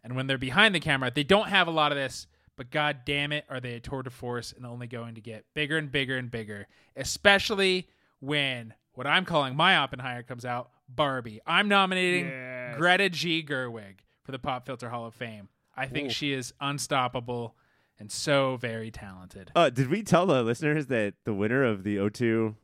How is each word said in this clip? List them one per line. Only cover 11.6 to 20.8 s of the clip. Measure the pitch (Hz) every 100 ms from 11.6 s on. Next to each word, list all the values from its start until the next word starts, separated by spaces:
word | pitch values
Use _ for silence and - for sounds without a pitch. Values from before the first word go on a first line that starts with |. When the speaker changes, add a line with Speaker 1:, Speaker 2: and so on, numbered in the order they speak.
| 208
Speaker 1:
nominating | 202 190 185 180 180 175
Speaker 2:
Yes. | 131 127 127 123 120
Speaker 1:
Greta | 175 185 196
G. | 160 165 160
Gerwig | 147 139 127 113 101 95 _ _
for | -
the | 131
Pop | 143 127 120
Filter | 123 120
Hall | 120 117
of | -
Fame. | 120 107 98 _ _ -
I | 131
think | 151 139
Speaker 2:
Ooh. |
Speaker 1:
she | 113 143
is | 135 123 _
unstoppable | 143 143 - 139 127 127 120 120 117 _ _ _ _ _
and | 107
so | - - 143 135 127
very | 120 113 113
talented. | - 101 92 92 98 110 170
Speaker 3:
Uh, | 156
did | 120 131
we | 196
tell | 214 175 185
the | 135
listeners | 117 120 151 151